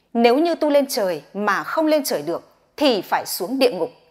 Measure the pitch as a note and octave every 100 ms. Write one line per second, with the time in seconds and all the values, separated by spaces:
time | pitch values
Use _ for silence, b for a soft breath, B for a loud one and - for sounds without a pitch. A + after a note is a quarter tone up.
0 | _ A#3 A#3 C4 E4+ D#4+ D4+ C#4+ C#4 B3
1 | F#3+ D#3 - G3 G#3 F#3 D3+ D#4+ D#4 D4+
2 | C#4 E3+ D3 D#3 - _ _ - D4 G#3+
3 | - - - - F#3+ C4+ C4 F#3 D#3+ -
4 | _